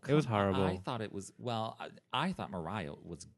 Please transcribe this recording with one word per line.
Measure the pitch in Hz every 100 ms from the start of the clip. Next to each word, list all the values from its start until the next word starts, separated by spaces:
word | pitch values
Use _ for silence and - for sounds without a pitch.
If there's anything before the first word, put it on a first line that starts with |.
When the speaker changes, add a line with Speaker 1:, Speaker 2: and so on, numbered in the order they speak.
| -
Speaker 1:
It |
was | 151 139
Speaker 2:
come | 104
on. | 98
Speaker 1:
horrible. | 95 95
Speaker 2:
I | 92
thought | - 120
it | 104
was, | 101 95 -
well, | 117 113 113 -
I, | 80 87 _ 127 175
I |
thought | 180 87
Mariah | 92 80 104 73 -
was | 85 85 -